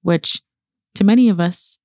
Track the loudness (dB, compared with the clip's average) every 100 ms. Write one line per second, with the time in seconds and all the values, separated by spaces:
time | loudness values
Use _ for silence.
0 | -2 -2 -4 -10 _ _ _ _ _ 0
1 | 2 4 2 0 -4 -6 -12 -14